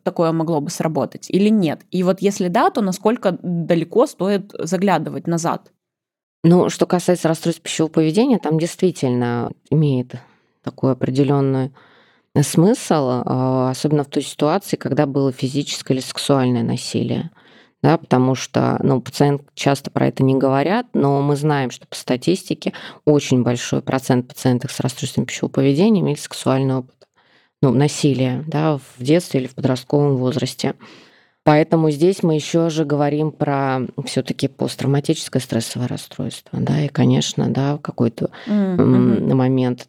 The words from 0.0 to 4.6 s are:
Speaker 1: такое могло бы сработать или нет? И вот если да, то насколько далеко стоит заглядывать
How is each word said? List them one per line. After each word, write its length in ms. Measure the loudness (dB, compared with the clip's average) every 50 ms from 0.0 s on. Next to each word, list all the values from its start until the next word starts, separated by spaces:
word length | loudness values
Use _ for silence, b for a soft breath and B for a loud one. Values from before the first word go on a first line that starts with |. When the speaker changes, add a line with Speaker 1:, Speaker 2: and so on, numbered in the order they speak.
| -8
Speaker 1:
такое 280 | -4 -2 0 0 0 0
могло 280 | 0 0 0 -2 -2
бы 80 | -2 -4
сработать 560 | -4 -4 -2 -2 -2 -2 -4 -4 -6 -10 -6 -2
или 180 | 0 2 4 4
нет? 320 | 4 4 2 0 -2 -4 -8 _
И 120 | -4 0 0
вот 180 | 0 0 2
если 280 | 0 -2 0 0 -2 0
да, 200 | 2 2 2 2
то 100 | 2 0
насколько 560 | -2 -2 -2 0 0 0 0 0 0 -2 -2 -2 -4
далеко 640 | -4 -4 -2 0 0 0 0 0 0 2 2 2 2
стоит 440 | 0 -2 -2 0 0 -2 -4 -6 -10
заглядывать 680 | -10